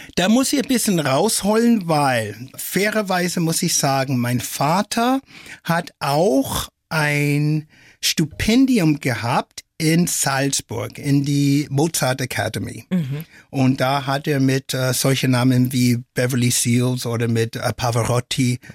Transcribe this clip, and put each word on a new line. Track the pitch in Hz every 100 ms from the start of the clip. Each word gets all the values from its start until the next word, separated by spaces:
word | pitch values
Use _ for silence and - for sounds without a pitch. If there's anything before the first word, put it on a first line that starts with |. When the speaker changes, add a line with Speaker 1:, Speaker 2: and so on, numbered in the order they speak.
| -
Speaker 1:
Da | - 185
muss | 233 269
ich | 285
ein | 214
bisschen | 247 - 175
rausholen, | 143 135 208 - 196 220 233 226 170
weil | 151 139 120 107 104 123 -
fairerweise | - 180 208 214 196 185 180 185
muss | 160 160
ich | 170
sagen, | - 143 135 135 127
mein | 120 123
Vater | - - 143 180 208 - 240 269 - - - -
hat | - 165 175 -
auch | 147 143 190 269 269 - - _ _
ein | 160 147 147 147 147 147 156 151 _ - _
Stipendium | - - 151 - - 233 262 247 160 147
gehabt | 143 110 117 156 - - - _
in | 156 165 175
Salzburg, | - 143 135 139 - - 110 113 -
in | 147 143
die | 143 143 143 139 143
Mozart | 135 165 - 131 131
Academy. | 131 - 107 104 104 110 -
Speaker 2:
Mhm. | 185 135 143 - - -
Speaker 1:
Und | 139 131 131
da | 131 139 131
hat | 139 151
er | 143
mit, | 135 135 -
äh, | 131 131
solche | - 139 131 135
Namen | 127 127 123 127
wie | 127 123 120 -
Beverly | - 127 131 120
Seals | - 123 120 123 127 123
oder | 117 117
mit, | 113 113 120
äh, | 113
Pavarotti | - 123 117 110 120 - - 127 123 -